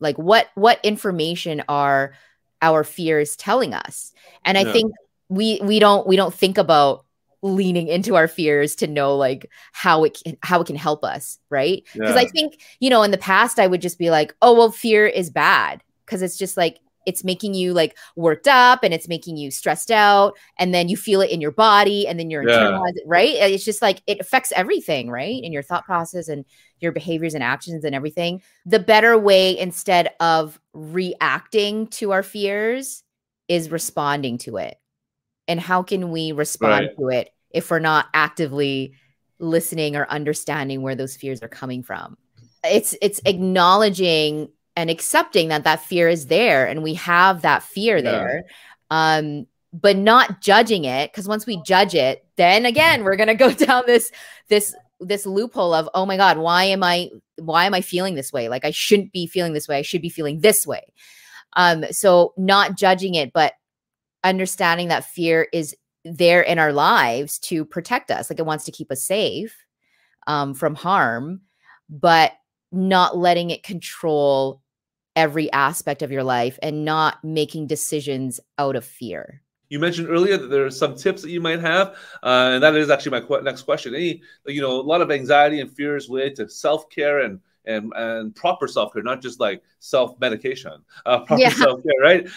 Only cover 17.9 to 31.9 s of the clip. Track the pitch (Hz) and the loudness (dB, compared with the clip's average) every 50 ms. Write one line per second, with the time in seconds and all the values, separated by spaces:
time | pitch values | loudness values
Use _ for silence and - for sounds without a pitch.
17.9 | - - - - - 170 165 165 151 - - 277 269 254 247 247 254 247 233 185 | -2 -10 -20 -18 -8 -2 0 0 0 2 2 4 6 8 8 6 6 4 2 0
18.9 | 165 160 - 165 170 160 - 175 160 151 143 139 135 - - 170 151 - - - | 0 -2 -6 -6 -10 -8 -8 -10 -10 -10 -10 -10 -10 -6 -4 -4 -4 -2 -2 0
19.9 | 226 214 208 202 202 202 196 202 202 _ _ _ _ - 180 185 180 175 175 175 | 2 4 6 6 6 6 4 2 0 _ _ _ _ -4 -2 0 0 0 0 0
20.9 | 208 - - 226 196 190 190 - 170 170 147 151 147 - 220 220 208 202 208 202 | -2 -4 -2 0 2 2 2 2 0 -4 -4 -4 0 2 4 6 6 6 4 4
21.9 | 208 202 202 - 175 170 165 165 160 147 135 117 117 117 110 104 95 95 185 180 | 0 -2 -4 -4 -6 -8 -8 -8 -6 -2 2 4 4 4 4 2 0 -2 -4 -4
22.9 | 170 151 - 151 170 175 214 294 294 147 202 196 196 190 - 220 208 - 240 202 | -6 -6 -4 2 2 4 4 4 2 2 2 2 0 0 -4 -6 -4 -2 0 0
23.9 | 190 - - - 208 202 202 - - 262 - - - - 185 226 415 339 - - | 0 -2 -4 -6 -6 -6 -4 -2 -2 -2 -2 -2 -2 -2 -2 -2 -2 -4 -2 -4
24.9 | 160 131 117 120 120 123 139 196 254 262 - 170 156 143 143 - 175 175 - - | -4 -4 -4 -8 -8 -8 -8 -8 -8 -10 -10 -8 -8 -8 -8 -6 -6 -6 -6 -4
25.9 | 185 165 170 - - 180 160 160 151 143 135 _ _ _ _ _ _ - - 170 | -4 -4 -4 -6 -8 -10 -8 -8 -10 -10 -12 _ _ _ _ _ _ -6 -6 -4
26.9 | - 160 151 175 165 160 165 165 151 151 120 120 135 143 - 175 170 160 143 151 | -4 -4 -6 -6 -6 -4 -4 -4 -6 -4 -4 -4 -4 -4 -6 -12 -10 -8 -6 -6
27.9 | 139 135 139 151 151 180 170 170 175 185 _ _ _ _ - 170 226 220 180 - | -6 -6 -8 -8 -6 -6 -6 -6 -6 -8 _ _ _ _ -4 0 0 0 4 6
28.9 | 220 214 220 233 233 220 202 202 196 190 190 185 185 - 185 180 - - - - | 4 4 6 4 4 4 6 6 6 6 6 4 0 -2 -4 -8 -8 -8 -2 0
29.9 | 185 175 170 - - - 165 165 160 160 160 156 - _ _ _ - 156 156 156 | 2 2 2 0 -2 -2 0 0 2 0 0 -4 -8 _ _ _ -20 -18 -14 -8
30.9 | 160 185 190 180 180 - 156 147 131 160 - - - 214 208 208 208 214 220 214 | -6 -4 -4 -4 -4 -2 -2 0 0 -2 -4 -2 -2 -2 -2 -2 -4 -6 -8 -8